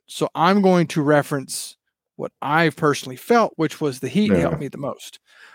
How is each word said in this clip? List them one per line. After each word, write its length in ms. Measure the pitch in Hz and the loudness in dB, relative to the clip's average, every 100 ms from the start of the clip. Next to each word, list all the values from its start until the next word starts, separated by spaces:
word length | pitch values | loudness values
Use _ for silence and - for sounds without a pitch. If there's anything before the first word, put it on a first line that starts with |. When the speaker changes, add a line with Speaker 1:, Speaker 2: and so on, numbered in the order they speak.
| _ | _
Speaker 1:
So 220 | - 156 147 | -6 -6 0
I'm 260 | 170 202 | 2 4
going 240 | 190 180 165 | 4 4 2
to 140 | 160 | 0
reference 720 | 143 147 - 143 131 - - _ _ _ _ - | 2 2 2 -6 -6 -12 -12 _ _ _ _ -12
what 160 | - - | -12 -8
I've 340 | 131 156 165 - | -2 2 2 2
personally 400 | 151 135 131 127 | 0 0 -6 -12
felt, 380 | - 233 208 - | 0 2 2 -2
which 240 | 156 - | -4 -2
was 180 | 151 127 | -6 -6
the 100 | 127 | -4
heat 220 | 160 214 | 0 2
Speaker 2:
Yeah. 80 | 180 | 2
Speaker 1:
helped 200 | 170 156 | 0 -4
me 80 | 139 | -8
the 80 | - | -8
most. 420 | 135 - - - _ _ - | -10 -10 -18 -20 _ _ -20